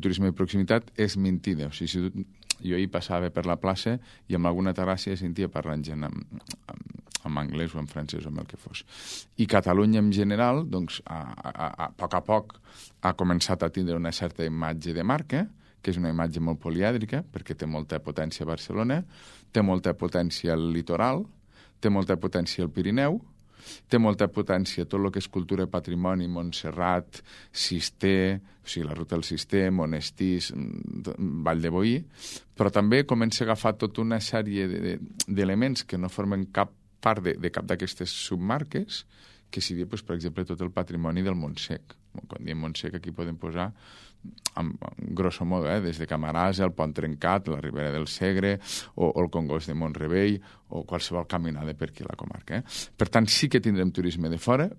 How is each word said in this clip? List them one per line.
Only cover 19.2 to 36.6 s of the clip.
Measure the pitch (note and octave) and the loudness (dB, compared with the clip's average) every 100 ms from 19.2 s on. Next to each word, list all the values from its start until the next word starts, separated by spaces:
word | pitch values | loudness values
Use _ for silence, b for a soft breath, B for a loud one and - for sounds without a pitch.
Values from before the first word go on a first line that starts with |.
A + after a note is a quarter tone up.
| B B - | B B -2
té | A2+ | 2
molta | G2 F#2 F2+ | 4 4 2
potència | E2 E2 F2+ E2+ - E2+ D#2+ | 0 0 0 0 0 0 0
al | E2 | 2
litoral, | E2+ E2 E2+ A#2+ D3 A3 - b b b _ | 0 0 0 2 0 -4 -12 b b b _
té | A2 | 2
molta | G2+ F#2 F2 | 4 2 0
potència | F#2 F2+ E2+ - E2+ | 0 0 0 -2 -2
al | |
Pirineu, | E2 F2+ A#2+ C#3+ A3 - - B B B B - | 0 2 2 2 0 -6 -20 B B B B 2
té | A#2+ | 6
molta | A2 G2 G2 | 6 6 2
potència | - G2+ F#2 F#2 - E2+ | 2 2 2 0 -2 -2
tot | G2 | 0
lo | G2 | 0
que | F#2+ | 0
és | - | -2
cultura, | F#2+ F2 F#2+ F#2 | -4 0 0 0
patrimoni, | F2+ E2+ F2 F#2 F#2 F2 | -2 -2 0 0 0 0
Montserrat, | F2 F2 - D#2+ D#2+ F2+ F2+ - - B B B | -4 -6 -6 -6 0 2 2 0 -12 B B B
Cister, | - - F2+ - - F#2+ F#2+ F#2+ G2 | -4 -2 -2 -4 2 4 6 4 0
o | - - - | -6 -16 -10
sigui, | E2+ D2+ | -6 -4
la | D2+ | -4
ruta | D#2+ E2+ | -2 -2
del | - | -2
Cister, | E2+ - G2 F#2+ | -4 0 2 4
monestirs, | F#2 D#2 D#2+ - - F#2+ F2+ - | 2 2 -2 -4 -2 0 0 -2
mm, | C2+ A#1+ G1+ G1+ - - - F#2 D2+ | -6 -6 -8 -8 -8 -8 -4 -4 0
Vall | D#2+ E2 | 2 2
de | E2 | 2
Boí, | F2 A2 C3 - B B B B - | 2 2 2 -2 B B B B 2
però | G2+ | 4
també | G#2+ G#2 B2+ C#3+ | 6 6 6 4
comença | A#2 A2+ - | 2 2 2
a | A2+ | 0
agafar | A2 A2+ G#2+ | 2 2 2
tota | A2 - | 0 0
una | A2+ A2+ | 0 0
sèrie | A2 A2+ G#2 G2+ F#2+ | 0 -2 0 0 0
de, | F2 | 0
de, | F2 F2 - - - | -2 -4 -6 -6 0
d'elements | G2 F#2+ G2+ C3 B2 | 2 4 4 2 0
que | - F2+ | -4 -2
no | F2+ | -2
formen | - G2+ G2 F#2+ | -2 0 0 0
cap | - | 0